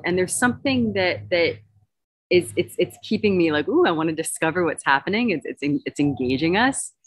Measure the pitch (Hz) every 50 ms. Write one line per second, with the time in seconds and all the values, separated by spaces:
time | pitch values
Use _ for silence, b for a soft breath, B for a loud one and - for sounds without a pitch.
0 | - 170 180 180 185 175 - - - 247 240 - - 277 269 254 240 220 196 196
1 | 185 180 156 - - - 180 170 170 151 - - - _ _ _ _ _ _ _
2 | _ _ _ _ _ - 175 180 165 - - - 180 - - - 180 175 - -
3 | - - 226 208 - 208 196 180 170 165 151 147 139 - 233 330 359 220 170 156
4 | 160 165 160 151 165 - - - - 160 151 185 175 160 - - - 156 139 139
5 | - - 190 214 247 233 185 147 - - 131 - - 143 143 - - - - -
6 | 143 143 139 117 127 123 131 131 151 165 180 202 220 170 262 - - - _ _
7 | B